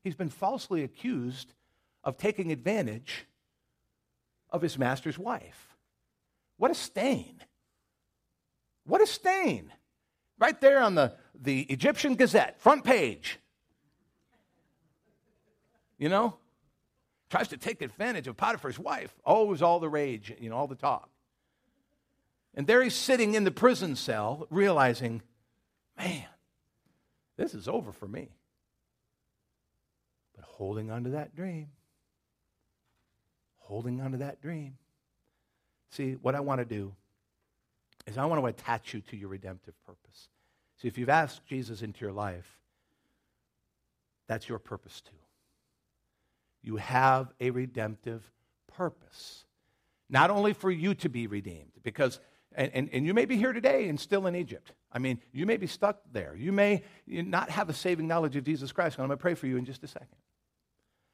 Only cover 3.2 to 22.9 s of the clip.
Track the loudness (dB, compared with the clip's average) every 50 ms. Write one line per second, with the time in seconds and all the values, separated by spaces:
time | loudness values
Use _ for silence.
3.2 | -14 _ _ _ _ _ _ _ _ _ _ _ _ _ _ _ _ _ _ _
4.2 | _ _ _ _ _ _ -4 -2 -2 -2 0 0 0 0 0 -2 -4 -6 -6 -6
5.2 | -6 -6 -6 -6 -8 -16 -20 -20 -20 _ _ _ _ _ _ _ _ _ _ _
6.2 | _ _ _ _ _ _ _ 0 0 0 0 0 -6 -8 -4 -2 0 0 0 0
7.2 | -4 -10 -16 -20 -20 _ _ _ _ _ _ _ _ _ _ _ _ _ _ _
8.2 | _ _ _ _ _ _ _ _ _ _ _ _ _ 0 6 6 6 6 4 0
9.2 | 2 2 2 4 2 2 0 0 -6 -12 -20 _ _ _ _ _ _ _ _ _
10.2 | _ _ _ 2 2 2 4 6 6 8 8 8 6 6 6 6 4 4 2 -6
11.2 | -20 _ -20 -4 -2 0 0 0 0 -2 -2 2 4 2 4 4 2 0 4 4
12.2 | 4 6 6 4 4 4 -2 4 6 6 6 6 6 4 4 4 4 0 -2 -6
13.2 | -10 -12 -12 -12 _ _ _ _ _ _ _ _ _ _ _ _ _ _ _ _
14.2 | _ _ _ _ _ _ _ _ _ _ _ _ _ _ _ _ _ _ _ _
15.2 | _ _ _ _ _ _ _ _ _ _ _ _ _ _ _ -4 0 2 4 4
16.2 | 4 2 -2 -6 _ _ _ _ _ _ _ _ _ _ _ _ _ _ _ _
17.2 | _ _ 0 0 0 0 -4 -8 -6 -8 -6 -6 -8 -10 -6 -4 -4 -4 -2 -4
18.2 | -6 -8 -6 -2 -2 -2 -2 -2 -6 -8 -8 -6 -6 -6 -6 -6 -6 -12 -16 _
19.2 | _ 4 6 6 6 2 2 4 4 4 4 4 0 -2 0 0 -2 -2 -4 -8
20.2 | -10 -14 -16 -12 -10 -8 -4 -4 -4 -6 -6 -4 -2 -2 -2 -2 -6 -12 _ _
21.2 | _ _ _ _ _ _ _ _ _ _ _ _ _ _ _ _ _ _ _ _
22.2 | _ _ _ _ _ _ -8 -4 2 4 6 6 6 4